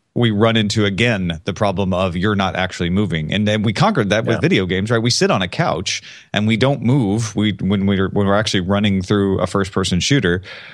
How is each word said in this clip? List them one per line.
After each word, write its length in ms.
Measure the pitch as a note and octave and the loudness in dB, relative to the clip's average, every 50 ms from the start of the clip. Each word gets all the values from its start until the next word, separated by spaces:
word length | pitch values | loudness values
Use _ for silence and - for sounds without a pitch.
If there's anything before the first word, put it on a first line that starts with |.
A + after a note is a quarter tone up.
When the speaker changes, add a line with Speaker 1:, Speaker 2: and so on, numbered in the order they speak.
| _ _ - | _ _ -2
Speaker 1:
we 180 | A#2+ A#2+ A#2 | 0 0 2
run 260 | G#2+ G2+ G#2+ A2+ A2+ A2+ | 2 4 4 4 4 2
into, 260 | G#2+ G#2 G2+ A2+ G#2 | 2 0 0 0 0
again, 560 | G2+ G2 F2 A#2 B2 A#2 G2 F#2 E2+ E2+ D#2+ - | 0 2 0 0 0 0 0 -2 -4 -4 -6 -6
the 80 | - F#2 | -8 -4
problem 400 | - A2 G2+ F#2+ F2 G2+ F#2 F#2 | -2 -2 0 0 0 0 0 0
of 240 | F2 F#2+ F#2+ E2+ F2+ | 0 0 0 -2 0
you're 180 | F2 G#2+ G#2+ | 0 0 0
not 200 | G2 G2 F#2 E2 | 0 0 -2 0
actually 340 | - F#2 F#2 - - F2+ E2+ | -2 -4 -4 -4 -4 -2 0
moving. 420 | F2 G2 G#2+ F#2+ D#2+ D#2+ D#2 D2+ | 0 0 0 0 -2 -4 -4 -2
And 160 | E2 G2 G#2+ G#2 | -2 0 0 0
then 140 | G#2+ A2 | 0 0
we 100 | G#2 A#2 | 0 0
conquered 380 | G#2 - E3 G#3 A3 E3 A2 G2 | 0 2 2 2 2 2 0 2
that 160 | G#2 A2 - | 2 0 2
with 120 | - - D#2 | 0 -2 0
Speaker 2:
Yeah. 40 | |
Speaker 1:
video 240 | F#2 E3 F#3+ A#2+ F#2+ | 0 2 2 2 2
games, 240 | F2+ F#2 F#2 G2 G#2+ | 0 0 -2 0 0
right? 80 | B2 A#2 | 0 0
We 140 | A2+ B2 | 0 0
sit 180 | B2 - F#3 G3 | 0 2 2 2
on 140 | E3 A2 F#2+ | 2 0 -2
a 40 | F2 | -2
couch 540 | - - E3 E3 D#2 D#2+ G2+ - - - - - - - - _ - | -2 -2 -2 -2 -2 -2 -4 -6 -6 -8 -10 -14 -20 -20 -14 _ -4
and 140 | G2+ G#2 G#2+ | -2 0 2
we 100 | A2+ G#2+ | 2 2
don't 240 | A2 C3+ C#3+ - | 2 0 0 0
move. 540 | A#2 A2+ B2+ D3 A#2+ F#2+ G2 A2+ A#2 A2 - | 0 2 2 2 2 2 0 -2 -2 -4 -2
We, 160 | - G#2 G#2+ | -2 0 0
when 340 | G2 F#2 F2 F#2+ G2+ G2+ G2 | -2 -2 -2 0 0 0 2
we're, 240 | G2 G2+ F#2+ G2 F#2 | 0 2 0 0 0
when 160 | - G2+ G2+ | 0 0 0
we're 100 | G2 G2 | 2 2
actually 260 | G#2 G#2+ - - G2+ | 2 0 0 -2 -2
running 420 | F2+ F2 G2+ G2+ G#2 G#2+ G2 F#2+ F2 | 0 0 0 0 2 2 0 0 0
through 360 | - G#2+ G2+ G2 G2 F#2+ F#2 | 0 0 2 2 2 2 0
a 60 | F#2 | 0
first-person 540 | F#2 - G2+ G2 F2+ - - F#2 - F#2+ F2 | 0 0 -2 -2 -2 -2 -4 -2 0 0 0
shooter, 420 | D#2+ - C#3 C#3+ G#2+ F2 F2 F2+ F2+ - - - - - | 0 2 2 2 2 2 0 0 -4 -8 -16 -18 -18 -20